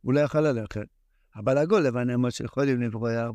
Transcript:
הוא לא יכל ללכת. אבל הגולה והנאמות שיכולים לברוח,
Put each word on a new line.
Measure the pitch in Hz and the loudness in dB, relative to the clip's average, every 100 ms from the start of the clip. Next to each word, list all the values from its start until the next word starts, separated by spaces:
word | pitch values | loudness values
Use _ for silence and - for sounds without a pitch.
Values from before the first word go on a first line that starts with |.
הוא | 123 | 2
לא | 139 | 2
יכל | 147 151 | 2 2
ללכת. | 151 120 107 107 - _ _ _ _ - | 2 0 -4 -10 -10 _ _ _ _ -4
אבל | 107 135 | 0 2
הגולה | 160 214 143 | 4 4 2
והנאמות | 120 123 123 123 | 0 -2 0 -2
שיכולים | - 117 - 139 123 | -2 -6 -2 0 0
לברוח, | 120 107 117 117 117 | -2 -4 -4 -2 -4